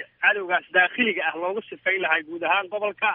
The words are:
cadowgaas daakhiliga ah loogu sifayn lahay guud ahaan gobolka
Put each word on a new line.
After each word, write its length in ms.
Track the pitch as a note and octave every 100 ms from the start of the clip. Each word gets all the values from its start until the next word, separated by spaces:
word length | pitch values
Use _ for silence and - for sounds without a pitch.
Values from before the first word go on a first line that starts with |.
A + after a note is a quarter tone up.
| - -
cadowgaas 480 | F#3+ G#3 F3+ F3 -
daakhiliga 500 | F#3 F3 - A3+ F3+
ah 120 | D#3+ D#3
loogu 240 | F3+ G#3+
sifayn 400 | - E3+ F#3 F#3+
lahay 200 | E3 D#3+
guud 200 | D#3 E3+
ahaan 240 | E3+ F#3+ F#3+
gobolka 400 | G#3 G#3 - G#3+